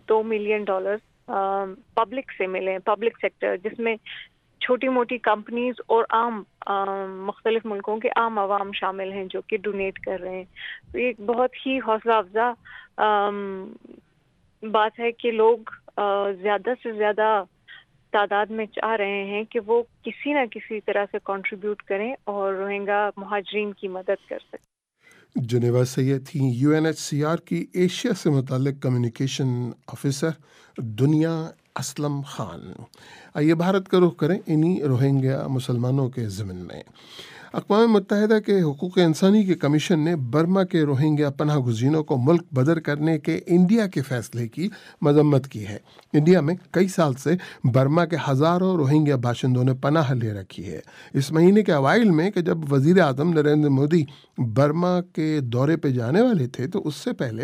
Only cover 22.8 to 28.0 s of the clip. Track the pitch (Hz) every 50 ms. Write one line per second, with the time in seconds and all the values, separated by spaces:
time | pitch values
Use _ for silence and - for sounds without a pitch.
22.8 | 202 196 208 202 208 202 196 - 196 190 214 208 185 - 196 208 208 208 196 -
23.8 | - 190 185 185 185 196 196 190 _ - - - _ _ - - _ _ _ _
24.8 | _ _ _ _ _ _ _ _ _ _ - - 135 110 120 123 117 120 120 127
25.8 | 127 127 - - 135 131 139 135 135 - - 143 135 135 120 120 135 147 151 156
26.8 | 156 160 156 - - - 160 143 147 151 165 165 - - 170 170 - - - 185
27.8 | 180 180 180 -